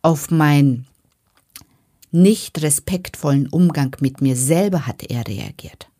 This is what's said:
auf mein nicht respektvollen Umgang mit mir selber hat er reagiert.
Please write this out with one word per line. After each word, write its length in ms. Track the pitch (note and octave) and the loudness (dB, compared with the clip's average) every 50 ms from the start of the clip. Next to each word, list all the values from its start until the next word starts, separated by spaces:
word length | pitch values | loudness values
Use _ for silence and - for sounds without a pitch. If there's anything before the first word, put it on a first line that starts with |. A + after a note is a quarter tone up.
auf 300 | - D#3+ E3 D3+ - - | 2 0 0 0 -2 -2
mein 560 | E3 D#3+ D#3 D3 D3 C#3+ C#3+ C#3 B2+ A#2+ B2+ _ _ _ _ _ _ _ _ _ _ _ _ _ _ - _ _ _ _ _ _ _ _ _ _ | 0 2 4 4 4 4 4 4 2 -2 -8 _ _ _ _ _ _ _ _ _ _ _ _ _ _ -20 _ _ _ _ _ _ _ _ _ _
nicht 500 | - E3 F3+ G3 A3 G#3+ - - _ - | 2 4 6 6 4 2 -4 -12 _ -4
respektvollen 840 | D#3 D3+ D3 - _ - F#3 F3+ F#3 - - - - D3 C#3 C#3 C#3+ C#3+ | -4 -2 -2 -4 _ -6 -8 -6 -8 -12 -14 -6 -2 0 0 0 0 -2
Umgang 480 | - E3 F3+ F3 - D3+ C#3 C3 C3+ - | 2 2 2 2 2 0 -2 -4 -2 -2
mit 200 | C3+ C3+ C3+ - | -4 -4 -2 0
mir 140 | C#3 C3+ B2+ | -2 0 0
selber 520 | B2 C3 C3+ E3 E3+ G3+ G#3 F#3 E3 C#3 | 0 0 0 0 0 2 0 -2 -2 -4
hat 160 | A#2+ - _ - | -6 -10 _ -10
er 240 | - - A#2+ - - | -8 -8 -8 -6 -8
reagiert. 640 | G2 G2 - - - - - - - _ - _ _ | -10 -10 -10 -12 -14 -16 -20 -20 -20 _ -20 _ _